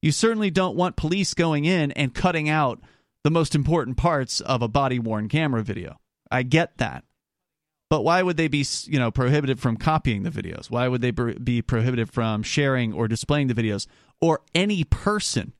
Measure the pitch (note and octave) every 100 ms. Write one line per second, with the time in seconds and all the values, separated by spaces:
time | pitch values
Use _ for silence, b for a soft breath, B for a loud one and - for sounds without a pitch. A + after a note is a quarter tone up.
0 | D#3 D3 A3 A3+ G#3 E3+ F#3 A2+ F3+ -
1 | D3+ F#3+ F#3 - E3+ D3 D3+ F3+ D3 -
2 | C3+ - F#3 E3 D3+ D#3 C#3+ - b b
3 | b _ D3 E3 D#3 D3+ C3 E3 B2 B2+
4 | E3+ D3+ B2+ - - B2+ A#2 B2 C#3 B2+
5 | A2+ G#2+ G#2+ D3 D#3 A#2+ G#2+ G#2 - -
6 | _ _ _ B2+ B2+ D#3 E3+ - A2 C2
7 | _ _ _ _ _ _ _ _ _ D#3
8 | E3 F3 F#3 D#3+ D#3+ C#3+ C#3 - - D3
9 | A#2 A#2+ B2+ D3 C#3 B2 B2+ A2 - D#3
10 | - G#2 E3 G#2+ F2+ D#2+ - A#2 B2+ B2+
11 | B2 A#2 A#2+ - B2 A#2+ - A#2 A#2 B2
12 | A2+ - A2+ G#2+ G#2 - C#3 C3 A#2 G#2
13 | A2 A2+ - D3 C3+ A#2 A2+ G2 - b
14 | b _ E3 D#3 _ - G3+ G3+ D#3 -
15 | - G#3 - - A#2 -